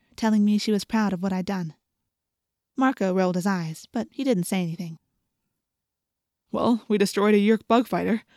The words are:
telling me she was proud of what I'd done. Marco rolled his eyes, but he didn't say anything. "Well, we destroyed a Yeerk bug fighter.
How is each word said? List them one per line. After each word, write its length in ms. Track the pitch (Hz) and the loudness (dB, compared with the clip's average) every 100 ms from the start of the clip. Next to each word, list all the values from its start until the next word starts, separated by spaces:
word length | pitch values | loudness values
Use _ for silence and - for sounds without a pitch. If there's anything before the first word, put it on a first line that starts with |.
| _ - | _ -4
telling 280 | 220 214 | 0 2
me 140 | 208 208 | 2 2
she 140 | - | 0
was 120 | 208 | -2
proud 280 | - 220 208 | -2 -2 -2
of 100 | 185 | -2
what 100 | 190 | -4
I'd 140 | 185 185 | -4 -4
done. 280 | 196 165 - _ _ _ _ _ _ _ _ _ - | -6 -8 -12 _ _ _ _ _ _ _ _ _ -2
Marco 380 | 262 - 190 | -2 0 0
rolled 220 | 185 185 180 | 2 0 0
his 100 | 185 | -2
eyes, 400 | 185 165 160 - | -2 -4 -10 -10
but 160 | 240 220 | -10 -8
he 140 | - | -4
didn't 240 | 269 208 175 | 0 0 0
say 120 | 190 | -2
anything. 380 | 175 170 170 160 _ _ _ _ _ _ _ _ _ _ _ _ _ _ _ | -4 -6 -10 -14 _ _ _ _ _ _ _ _ _ _ _ _ _ _ _
"Well, 340 | 220 220 233 - | -2 2 0 0
we 100 | 208 | 0
destroyed 380 | 196 - 208 214 | 0 2 4 4
a 20 | |
Yeerk 300 | 202 220 - | 4 2 2
bug 180 | 233 247 | 2 2
fighter. 380 | 175 180 220 - | -2 -2 -2 -4